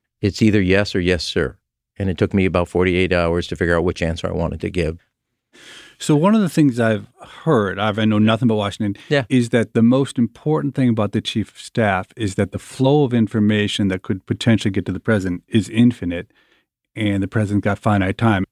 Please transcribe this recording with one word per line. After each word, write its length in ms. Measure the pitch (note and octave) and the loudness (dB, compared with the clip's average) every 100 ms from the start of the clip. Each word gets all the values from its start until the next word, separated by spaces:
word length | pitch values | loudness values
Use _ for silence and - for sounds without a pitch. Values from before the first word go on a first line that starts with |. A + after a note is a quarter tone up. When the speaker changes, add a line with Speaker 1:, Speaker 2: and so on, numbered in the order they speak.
| _ _ | _ _
Speaker 1:
it's 220 | G2+ - | -4 2
either 200 | A2 G#2 | 2 4
yes 320 | F#2 F#2+ G#2 | 4 2 2
or 60 | G2 | -2
yes, 240 | F2 F2 | 0 0
sir. 340 | - F2+ C2+ - _ _ _ - | -2 -2 -4 -6 _ _ _ -6
And 120 | F#2+ | -4
it 80 | E2+ | -2
took 160 | G2 | 0
me 100 | G2+ F#2 | 2 2
about 220 | F2 F2 | 0 0
forty-eight 460 | F2 F#2 F2+ F#2 | 0 2 2 2
hours 340 | F2 E2+ E2+ - | 2 0 -2 -4
to 80 | F2 | -2
figure 220 | E2+ E2+ | 0 2
out 80 | F2 | 0
which 160 | - | -2
answer 260 | E2 E2 F2+ | -4 -4 -6
I 40 | |
wanted 260 | E2+ D#2+ D#2+ | -4 -4 -4
to 80 | F#2 | -6
give. 300 | F2+ D#2 E2+ _ _ _ _ _ _ - - - - | -4 -4 -6 _ _ _ _ _ _ -20 -20 -20 -8
Speaker 2:
So 200 | - D3 | 0 2
one 180 | F#3 A3 | 4 2
of 60 | |
the 80 | F#3 | 2
things 280 | E3+ C#3+ A#2+ | 2 2 2
I've 300 | A2+ G#2 G#2 _ - - D#3+ | 0 0 -6 _ -20 -6 0
heard, 340 | B2+ G2 F#2 | 2 2 -2
I've, 180 | G#2+ G#2 | -2 0
I 60 | |
know 160 | A2 G#2+ | 0 2
nothing 280 | G#2+ A2 A#2+ | 2 2 2
about 80 | G#2+ | 0
Washington, 440 | G2+ - G#2 G2 - | -2 -4 -6 -6 -2
Speaker 1:
Yeah. 160 | C#3+ A#2 | -2 0
Speaker 2:
is 200 | B2+ A#2 | 0 2
that 240 | A#2+ A2 | 0 0
the 80 | A#2 | 2
most 360 | A#2 C3 C3+ - | 4 4 0 -2
important 580 | A#2 - D3+ D#3 C#3+ C#3+ | -4 -4 -4 -2 -2 -2
thing 140 | B2+ | 0
about 240 | A2 G2+ | 0 -2
the 80 | A2 | -4
chief 340 | - A2 F#2+ - | -4 -6 -6 -10
of 60 | |
staff 460 | - A#2+ G#2+ F#2 - - | -8 -2 0 0 -4 -8
is 180 | G#2 F#2+ | -4 -2
that 160 | G2 | -4
the 80 | G2+ | -6
flow 460 | - - C3+ D3 C3+ | -12 -2 2 2 2
of 80 | |
information 760 | A#2+ G#2+ A2 G#2 G#2+ G2+ - G2 | 0 0 0 0 0 -2 -2 -2
that 140 | F#2 | -2
could 240 | - G2+ - | -4 -6 -6
potentially 460 | A2 A#2 G#2+ G#2+ | -2 2 2 0
get 140 | F#2+ F2+ | -4 -4
to 40 | |
the 80 | F2+ | -4
president 440 | - G#2+ F#2 F2 - | -2 -2 -2 -6 -2
is 220 | A2+ F2+ | -2 0
infinite, 600 | A2 A#2+ A2+ F2 F2 - _ _ _ _ _ _ A2 | 2 2 2 -4 -6 -10 _ _ _ _ _ _ -4
and 260 | G#2 G2 | -2 -2
the 60 | G2 | -2
president 340 | A2 G2+ G#2 | -2 -2 0
got 160 | G#2 G2 | -2 -2
finite 380 | A2 G#2 F#2+ G2+ | 0 0 0 0
time. 260 | A#2 G2 G2 | 0 0 -2